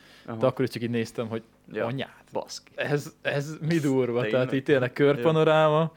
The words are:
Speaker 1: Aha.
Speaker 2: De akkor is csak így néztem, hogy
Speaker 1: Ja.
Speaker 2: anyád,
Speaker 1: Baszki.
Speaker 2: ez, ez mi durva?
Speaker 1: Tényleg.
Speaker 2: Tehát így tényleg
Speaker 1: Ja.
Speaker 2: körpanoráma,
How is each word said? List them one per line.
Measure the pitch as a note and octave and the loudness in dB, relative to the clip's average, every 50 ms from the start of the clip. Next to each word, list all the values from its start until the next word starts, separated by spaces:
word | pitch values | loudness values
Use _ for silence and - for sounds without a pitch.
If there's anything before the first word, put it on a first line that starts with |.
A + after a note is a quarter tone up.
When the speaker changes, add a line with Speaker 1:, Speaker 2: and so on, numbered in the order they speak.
| - - - - - | -20 -20 -20 -20 -14
Speaker 1:
Aha. | - A#2 A2 | -14 -6 0
Speaker 2:
De | B2 | 0
akkor | C3 B2 - C3+ | 0 0 0 -2
is | A2+ | -2
csak | - A2+ A#2 | -2 -6 -6
így | A#2 | -4
néztem, | A#2+ A#2 A2+ A2+ - - A#2+ G#2+ | -2 -2 -4 -4 -6 -8 -8 -6
hogy | A2+ A2+ - _ _ _ _ - | -6 -10 -10 _ _ _ _ -12
Speaker 1:
Ja. | - G#2+ G#2+ | -6 -6 -4
Speaker 2:
anyád, | A2+ B2+ C3+ - - - - - _ | -4 -4 -6 -8 -10 -12 -20 -20 _
Speaker 1:
Baszki. | - - - - - - - - - | -10 -10 -8 -8 -14 -16 -18 -16 -8
Speaker 2:
ez, | - B2+ B2 D3 D3 - D#3 - _ | -6 -4 -2 -2 -2 -4 -6 -16 _
ez | _ C#3 C3 C#3+ C#3 D3+ D#3 - | _ -4 -2 -2 -4 -6 -10 -8
mi | D#3 D3+ E3+ E3 | -4 0 0 0
durva? | C#3 D3 C3+ C3 B2+ A#2+ A#2 A#2+ | 2 2 2 2 2 2 0 -2
Speaker 1:
Tényleg. | B2 G#2+ | 0 0
Speaker 2:
Tehát | A2+ B2+ B2+ C3 C#3 | 0 0 0 0 -2
így | C3+ C3 | -4 0
tényleg | - D3 C3+ B2 B2 | 2 2 2 2 -2
Speaker 1:
Ja. | - - C#3+ | 0 2 4
Speaker 2:
körpanoráma, | C#3 D3 C#3+ A#2+ E3 D#3+ D#3+ D#3 D#3 D#3 D#3 D#3 D#3 D3+ D#3 E3 D#3 - | 4 4 2 2 2 4 4 4 4 4 4 4 4 4 2 0 0 -4